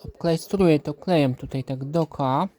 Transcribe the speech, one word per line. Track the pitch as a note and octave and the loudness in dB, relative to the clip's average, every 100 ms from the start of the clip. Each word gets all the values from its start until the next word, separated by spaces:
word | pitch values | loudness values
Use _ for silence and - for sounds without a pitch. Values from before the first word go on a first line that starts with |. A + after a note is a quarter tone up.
| - | -18
obklejstruję | - E3+ E3 - G3 F3+ D3+ | -6 -2 -2 -2 2 4 4
to | D#3 | 0
klejem | D3 - E3+ C#3 B2+ | -8 0 2 2 -2
tutaj | C3+ C3+ | -6 -6
tak | - C3+ C3+ | -6 -8 -4
dookoła | E3 D#3 - C3+ C3+ F#3+ | -2 -2 -2 0 0 -2